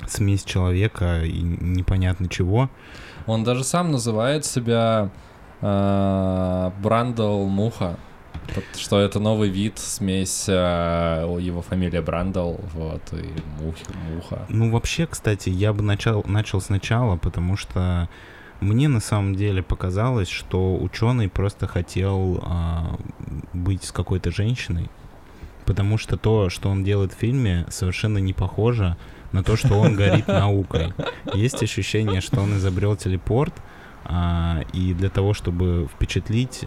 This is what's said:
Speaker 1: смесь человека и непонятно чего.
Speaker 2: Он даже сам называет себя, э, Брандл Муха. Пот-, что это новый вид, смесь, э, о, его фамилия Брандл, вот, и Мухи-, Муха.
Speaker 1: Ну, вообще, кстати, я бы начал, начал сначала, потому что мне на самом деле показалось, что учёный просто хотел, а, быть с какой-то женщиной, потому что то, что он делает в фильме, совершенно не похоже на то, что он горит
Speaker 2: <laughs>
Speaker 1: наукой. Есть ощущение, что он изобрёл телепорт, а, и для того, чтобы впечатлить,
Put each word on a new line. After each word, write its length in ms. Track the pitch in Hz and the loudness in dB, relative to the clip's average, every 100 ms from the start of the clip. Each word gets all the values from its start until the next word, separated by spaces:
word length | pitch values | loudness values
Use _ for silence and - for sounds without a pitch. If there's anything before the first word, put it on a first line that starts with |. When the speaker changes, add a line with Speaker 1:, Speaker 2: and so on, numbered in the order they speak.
| - | -6
Speaker 1:
смесь 360 | - 101 98 | 0 2 2
человека 800 | - 98 90 90 107 - 87 85 | 0 0 2 2 2 0 0 0
и 160 | 80 82 | 0 -2
непонятно 840 | 85 85 82 90 87 95 92 90 90 | -2 -2 0 0 2 2 2 0 -2
чего. 420 | - 90 110 131 - - - - - - | 0 2 2 0 -4 -20 -18 -16 -10 -2
Speaker 2:
Он 160 | 113 | 0
даже 200 | 110 127 | 2 0
сам 280 | 131 175 175 | 0 0 2
называет 520 | 135 117 107 123 151 - | 0 0 0 2 0 -2
себя, 640 | 135 117 117 113 110 98 - - - - - | -2 2 2 4 2 0 -4 -20 -20 -18 -4
э, 1080 | 104 98 98 98 98 95 95 92 92 92 92 98 | 0 2 4 4 2 2 2 0 0 0 -2 -2
Брандл 640 | 107 113 123 117 104 104 98 | 2 2 2 0 0 0 0
Муха. 520 | 98 113 - 90 - - - - - - - | 2 0 0 -4 -4 -12 -20 -14 -12 -8 -8
Пот-, 200 | - - | -8 -8
что 200 | - 101 | 0 4
это 200 | 101 101 | 4 2
новый 300 | 104 110 104 | 2 4 2
вид, 280 | 92 107 - | 2 0 -2
смесь, 680 | - - 98 95 92 - - | -8 -2 0 0 0 -2 2
э, 760 | 92 90 87 85 85 85 80 | 2 4 2 2 2 2 0
о, 140 | 85 87 | 0 -2
его 240 | 90 87 | -2 -4
фамилия 400 | - 92 90 85 | -2 0 0 0
Брандл, 540 | 78 82 92 92 87 82 - | 0 -2 0 0 -2 -4 -6
вот, 280 | 80 80 80 - | -6 -6 -6 -8
и 160 | 80 80 80 78 76 | -8 -8 -8 -8 -6
Мухи-, 220 | 78 78 - 90 82 | -6 -8 -10 -10 -8
Муха. 360 | 80 - - 98 | -8 -8 -8 -2
Speaker 1:
Ну, 220 | 107 113 | 0 2
вообще, 340 | 113 - - 165 | 2 0 -2 -4
кстати, 440 | - 110 101 - | -2 -2 0 0
я 220 | 92 104 | 2 2
бы 100 | 104 | 2
начал, 400 | 104 101 117 107 - | 0 2 2 0 2
начал 320 | 101 107 98 | 0 0 -2
сначала, 540 | - 98 - 113 123 85 | 0 -2 2 2 2 2
потому 380 | 92 85 90 95 | 0 0 0 0
что 540 | - 95 92 87 85 - - - - - | -2 0 2 2 -2 -6 -20 -20 -16 -2
мне 280 | 101 110 147 | 2 4 4
на 120 | 120 | 2
самом 360 | - 107 98 95 | 2 0 2 0
деле 260 | 104 95 | 0 0
показалось, 680 | - - 92 92 120 123 90 | 0 -2 0 0 2 2 -2
что 460 | - - 92 92 92 | -4 -2 0 2 2
учёный 480 | 92 - 113 127 98 | -2 0 2 2 2
просто 380 | - 98 - 95 | 0 -2 -2 -2
хотел, 720 | 92 87 - 98 95 92 90 | -2 -2 0 0 2 0 0
а, 540 | - 85 82 82 80 - - - - 71 - | -2 -2 0 -2 -4 -6 -8 -10 -10 -10 -8
быть 300 | 90 90 95 | -4 -2 -2
с 80 | - | -4
какой-то 400 | - 87 92 87 | -4 -2 0 0
женщиной, 580 | 85 104 123 - 87 - - - - - - - - - | 0 0 -2 -2 -4 -4 -10 -20 -20 -20 -18 -18 -6 -2
потому 320 | 98 101 107 | 2 2 0
что 180 | - 92 | 0 0
то, 320 | 110 110 92 | 2 4 2
что 200 | - 98 | 0 0
он 140 | 98 | 0
делает 300 | 95 101 95 | 2 2 0
в 40 | - | 0
фильме, 480 | 113 135 110 87 82 | 0 0 2 0 -2
совершенно 480 | - 92 - 110 104 | -2 -2 0 0 0
не 160 | 95 | 0
похоже 640 | - 92 - 110 117 92 85 - - - | 0 -2 2 2 2 0 -2 -8 -18 -4
на 120 | 92 | 0
то, 120 | 95 107 | 2 2
что 200 | 127 104 | 4 6
он 160 | 147 101 | 6 6
горит 320 | 101 101 - | 4 4 2
Speaker 2:
<laughs> 0 | |
Speaker 1:
наукой. 640 | 98 101 98 92 - 85 - - - - | 2 4 2 0 -2 -2 -4 -8 -8 -4
Есть 280 | 98 123 - | 0 0 0
ощущение, 560 | 110 - 95 107 107 92 | -2 -2 -2 0 2 0
что 200 | - 110 | 0 2
он 160 | 98 101 | 2 2
изобрёл 380 | 95 92 101 104 | 2 2 0 0
телепорт, 560 | 95 92 - 117 156 - - - - - | 0 -2 0 0 0 -4 -16 -18 -20 -14
а, 600 | - 175 175 170 170 165 - | -4 0 2 2 0 0 -2
и 200 | 92 92 87 | -2 0 0
для 140 | 95 | 0
того, 240 | - 98 | 2 0
чтобы 540 | 104 95 87 90 87 71 | 0 -2 0 2 0 -2
впечатлить, 720 | - - 98 - 107 127 - | -2 -2 0 0 0 0 -4